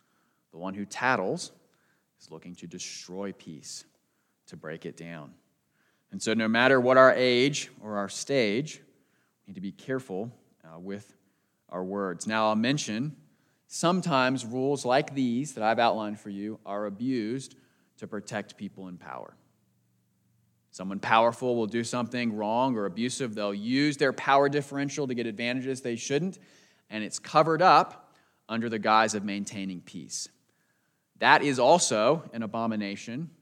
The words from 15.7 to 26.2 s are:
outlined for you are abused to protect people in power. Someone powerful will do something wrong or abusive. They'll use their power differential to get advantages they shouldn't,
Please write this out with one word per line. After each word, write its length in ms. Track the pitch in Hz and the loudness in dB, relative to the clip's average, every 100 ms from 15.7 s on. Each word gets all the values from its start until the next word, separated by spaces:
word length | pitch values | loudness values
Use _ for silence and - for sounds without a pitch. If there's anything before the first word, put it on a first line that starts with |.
| 113 | 2
outlined 400 | 117 101 104 104 | 2 2 -4 -8
for 100 | 107 | -10
you 300 | 98 104 107 - | -8 -8 -10 -8
are 200 | 101 104 | -6 -6
abused 680 | 101 123 127 107 135 - - _ _ _ - | -6 -4 -2 -2 -6 -8 -20 _ _ _ -18
to 100 | 101 | -12
protect 500 | 104 - 107 101 - | -10 -8 -8 -8 -12
people 320 | 101 - 95 | -14 -12 -16
in 80 | 87 | -16
power. 400 | 82 64 50 _ _ _ _ _ _ _ _ _ _ _ _ _ _ | -14 -14 -16 _ _ _ _ _ _ _ _ _ _ _ _ _ _
Someone 280 | - 95 101 | -12 -8 -6
powerful 560 | - 113 117 120 127 120 | 2 4 4 2 -2 0
will 120 | 107 | 0
do 180 | 117 113 | -2 -4
something 500 | 127 117 123 120 107 | -4 -4 -4 -4 -2
wrong 400 | 104 117 131 113 | -2 0 0 0
or 100 | 98 | -4
abusive. 480 | 92 123 - 127 | -4 -4 -4 -6
They'll 200 | 107 104 | -4 -4
use 420 | 101 110 131 147 143 | -4 -2 2 2 2
their 160 | 139 | 0
power 380 | 123 - 139 143 | 0 4 4 4
differential 580 | 143 139 139 143 151 135 | 2 -4 -6 -6 -4 -4
to 60 | |
get 120 | 120 117 | -2 -4
advantages 560 | 107 120 127 127 127 | -4 -4 -4 -4 -6
they 140 | 123 117 | -6 -6
shouldn't, 420 | - 143 | -2 -2